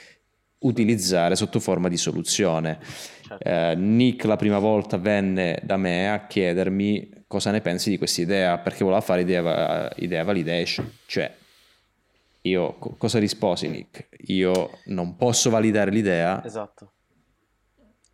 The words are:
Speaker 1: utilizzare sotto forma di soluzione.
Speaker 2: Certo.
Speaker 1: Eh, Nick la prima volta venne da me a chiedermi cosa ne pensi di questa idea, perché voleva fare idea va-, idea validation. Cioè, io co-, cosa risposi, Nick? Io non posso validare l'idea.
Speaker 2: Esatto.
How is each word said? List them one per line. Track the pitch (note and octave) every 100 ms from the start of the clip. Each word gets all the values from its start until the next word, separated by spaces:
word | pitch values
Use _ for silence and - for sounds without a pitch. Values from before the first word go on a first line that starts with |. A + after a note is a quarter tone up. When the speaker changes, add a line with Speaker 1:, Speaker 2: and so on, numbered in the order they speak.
| - _ _ _ _ -
Speaker 1:
utilizzare | B2+ A#2 A2 A2+ F#2 F2 E2+ F#2
sotto | G#2 A2+
forma | G2 F2+ F2+
di | E2+
soluzione. | E2 D#2+ E2 - F#2 D#2+ D#2+ D#2 - - - - -
Speaker 2:
Certo. | G2+ -
Speaker 1:
Eh, | F2 E2 E2+
Nick | G2+ A#2 B2+ B2
la | G#2+ G#2+
prima | G#2 G2+
volta | G#2+ G#2+ G2 G2
venne | G2 G2+ G2 F#2+ F2 -
da | - F#2+
me | F#2 F2 G2
a | G#2 -
chiedermi | G2+ F2+ F2 F#2 G2 G2+ G#2 - - -
cosa | G2+ G#2
ne | G#2+
pensi | F2 F2+ A2
di | F#2
questa | F2 -
idea, | F2 G2 F#2 F2
perché | - -
voleva | F#2+ G2
fare | - F2+
idea | F2+ F2+
va-, | E2 D#2 D#2+ D#2+ D2+ -
idea | F2 E2
validation. | F2 G2 D#2 E2+ F2 - A2 - -
Cioè, | F#2 C#2+ - _ _ _ _ _ _ _ _ _ _
io | F#2 F#2 E2 -
co-, | - -
cosa | A2+ A2+
risposi, | G2+ - G2+ F2 D#2
Nick? | - - - - - -
Io | F#2+ F#2 F#2 - - -
non | F#2 F2
posso | - B2 A#2+ B2+
validare | A2+ A2 G#2 G2
l'idea. | G#2+ G2+ E2+ E2+ -
Speaker 2:
Esatto. | - G#2+ G2+ - G2+ _ _ _ _ _ _ _ _ _ _ _ _